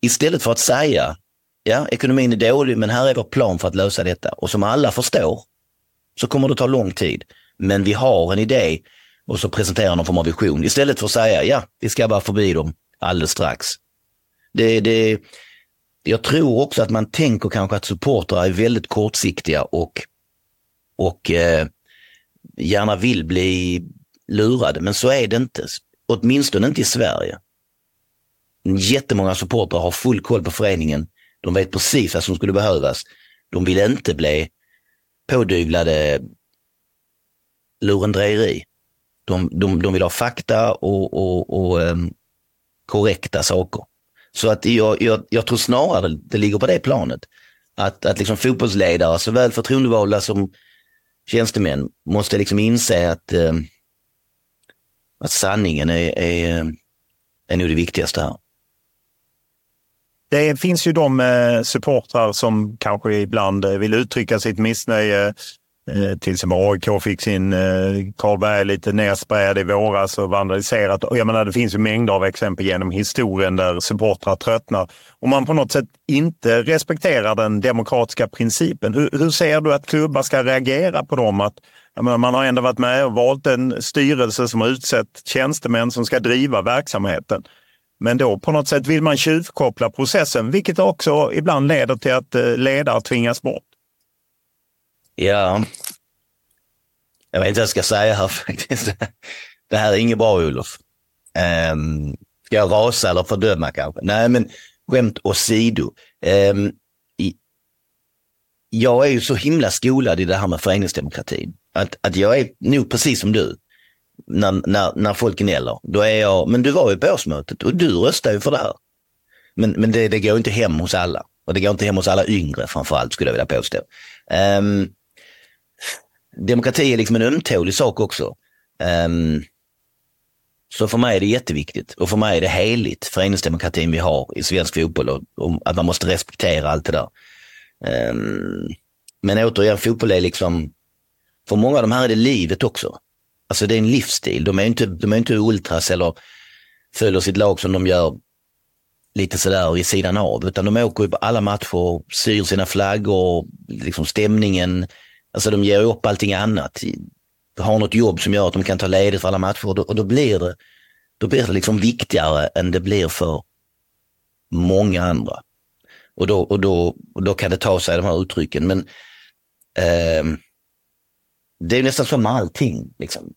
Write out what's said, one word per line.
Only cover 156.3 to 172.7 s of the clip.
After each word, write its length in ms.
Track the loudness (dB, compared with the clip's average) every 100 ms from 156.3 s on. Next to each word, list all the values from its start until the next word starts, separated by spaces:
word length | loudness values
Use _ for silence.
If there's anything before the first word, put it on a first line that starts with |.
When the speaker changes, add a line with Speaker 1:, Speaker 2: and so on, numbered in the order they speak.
Speaker 1:
annat. 500 | 0 0 -2 -4 -8 -10 -10 -14 _ _ _ _ -6
Har 200 | 0 2
något 140 | 2
jobb 260 | 2 2 2
som 140 | 0
gör 140 | 2 2
att 60 |
de 100 | 0
kan 140 | -2 -2
ta 100 | 2
ledigt 340 | 2 2 2
för 60 | 0
alla 100 | 0
matcher. 300 | -2 -4 -2
Och 80 | -2
då, 60 |
och 140 | -2 -2
då 80 |
blir 360 | 0 2 2 2
det, 160 | -2 -6 _ _ _ _ _ _
då 100 | -2
blir 200 | 0 0
det 60 |
liksom 240 | 0 0 0
viktigare 720 | 0 -2 -2 0 2 0 0
än 240 | -2 -2
det 80 | -2
blir 280 | 0 0 0
för 360 | -2 -4 -4 -8 _ _ _ _ _ _ _ _ _ _
många 520 | -2 2 4 4 2
andra. 380 | 0 -2 -4 -10 -16 _ _ _ _ -20 _ -6
Och 120 | 0
då, 120 | 0
och 200 | 0 0
då, 360 | 2 2 0 -4 -14 -4
och 80 |
då 100 | -2
kan 180 | 0 -2
det 60 | -2
ta 220 | 0 0
sig 180 | 0 0
de 80 | 0
här 160 | -2
uttrycken. 460 | -2 -4 -4 -2 0
Men, 200 | 0 -4 -16 -20 -20 -20 _ _ _ _ -2
ehm, 600 | 2 2 2 0 0 -4 _ _ _ _ _ _ _ _ _ _ _ _
det 180 | 0 2
är 60 |
nästan 220 | 2 0 0
som 180 | 2
med 80 | 2
allting, 600 | 0 -2 -2 -2